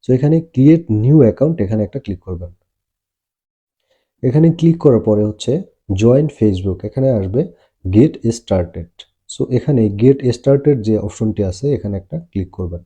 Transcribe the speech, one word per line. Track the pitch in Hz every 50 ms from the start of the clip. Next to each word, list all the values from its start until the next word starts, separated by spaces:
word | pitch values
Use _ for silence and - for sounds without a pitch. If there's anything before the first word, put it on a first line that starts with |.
| _
So | - 127
এখানে | 123 139 147 160 165 165 _ _
ক্রিয়েট | 131 131 147 165 165 170 - 110 107 110
নিউ | 131 151 156 127
অ্যাকাউন্ট, | 110 - - 139 156 165 165 101
এখানে | 95 110 107 104
একটা | 95 - 135 _
ক্লিক | - 95 92 _
করবেন। | 95 92 85 90 85 90 _ _ _ _ _ _ _ _ _ _ _ _ _ _ _ _ _ _ _ _ _ _ _ _ _ _ _ _ _ _ _ _ _ -
এখানে | 127 120 156 160 165 165 165
ক্লিক | 165 165 165
করার | 165 - 147 123 107
পরে | - 113 107 104 107 107
হচ্ছে | 107 _ - 120 131 180 196 _ _ _ _ - 98 95
জয়েন | 107 117 127 139 156 151 -
Facebook, | _ 113 107 95 92 95 98 90 - -
এখানে | 107 - 131 131 135 123 104
আসবে | 95 92 101 127 190 - - _ _ _ _ _ _ 92 92
গেট | 107 135 160 - - - 117 113
স্টার্টেড। | - _ - 101 92 87 - - 90 82 _ _ _ - _ _ _ _ _ -
So | - 131 - 127
এখানে | 120 - - 143 120 110 104 101 101
গেট | 117 131 139 135 131 123 117
স্টার্টেড | - - 135 139 139 139 147 143 120 101
যে | 110 107
অপশনটি | 104 101 104 - - 117 110 101 - 101
আছে, | 95 92 - 135 143 139
এখানে | 98 - 104 98 95
একটা | 95 _ 156 165 170 _
ক্লিক | _ 98 92 - -
করবেন। | - 92 85 87 85 87